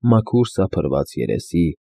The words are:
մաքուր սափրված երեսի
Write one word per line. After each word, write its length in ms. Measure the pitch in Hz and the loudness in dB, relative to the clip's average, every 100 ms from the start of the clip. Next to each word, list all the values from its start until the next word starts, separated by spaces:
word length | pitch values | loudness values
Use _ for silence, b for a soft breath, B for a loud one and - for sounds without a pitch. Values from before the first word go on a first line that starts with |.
մաքուր 460 | 120 113 110 120 120 | 4 2 2 0 0
սափրված 640 | - 95 - 73 67 73 - | -2 -2 -2 -2 -2 -4 -6
երեսի 520 | 58 52 - 85 82 - | -4 -4 -4 0 0 -2